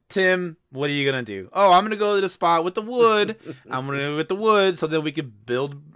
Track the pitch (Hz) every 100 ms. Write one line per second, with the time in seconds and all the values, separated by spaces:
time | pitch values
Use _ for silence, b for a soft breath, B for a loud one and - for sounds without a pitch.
0 | - 196 185 185 175 160 _ 131 147 143
1 | 139 131 110 98 95 - 196 180 214 214
2 | 208 202 190 - 175 165 170 202 214 247
3 | 226 214 208 220 B 131 123 131 135 139
4 | 143 151 151 190 220 208 190 175 160 160
5 | 151 151 139 104 113 123 143 143 147